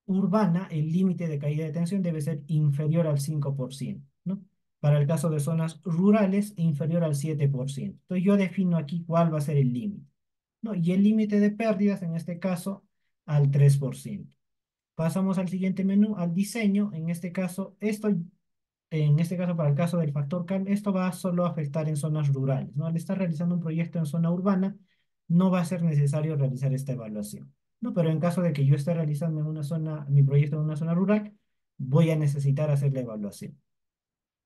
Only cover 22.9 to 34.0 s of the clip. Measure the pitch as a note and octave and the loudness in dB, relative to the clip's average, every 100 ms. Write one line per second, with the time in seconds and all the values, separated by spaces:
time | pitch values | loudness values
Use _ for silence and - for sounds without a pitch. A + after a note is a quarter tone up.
22.9 | E3 - F#3+ F3+ D3+ E3+ F3 E3 E3 E3+ | -4 -4 -2 -2 -2 -2 -2 -2 -2 -2
23.9 | E3+ D3 E3 E3 F3 G3 F#3 G3 G3+ _ | -2 -2 0 0 0 2 2 0 -4 _
24.9 | _ _ _ - E3+ F#3 F3+ E3+ F3 E3+ | _ _ _ 2 4 4 2 0 0 2
25.9 | D3 C#3 D3+ D#3+ C#3 B2 A#2+ C3+ B2+ - | 4 2 2 0 0 0 0 -2 -2 -4
26.9 | A#2 A2 G#2 G2+ - - _ _ - B3 | -6 -6 -8 -8 -10 -16 _ _ -10 -4
27.9 | F#3+ D#3+ D#3 F3 F#3 F3 C#3+ C#3 D3+ F3 | 0 0 2 0 2 0 2 4 4 2
28.9 | E3 D3+ D3 E3 D#3 D3+ D#3 D3 E3 D#3 | 0 0 -2 -2 -2 -4 -4 -4 -4 -4
29.9 | D3+ C#3+ C#3+ C3+ C#3+ D3 D3+ D#3 D3+ E3 | -6 2 4 6 4 2 0 -2 -2 -2
30.9 | E3+ G3 G#3+ G#3 - _ _ _ - B2+ | 0 2 0 -2 -16 _ _ _ -10 0
31.9 | D#3 D#3+ D#3 D3 C#3+ C#3 C3+ D3+ C#3 C#3 | 4 4 2 0 0 0 0 0 0 0
32.9 | C3 A#2 G#2+ G2+ - F2+ - _ _ _ | -2 -6 -8 -8 -10 -16 -16 _ _ _
33.9 | _ | _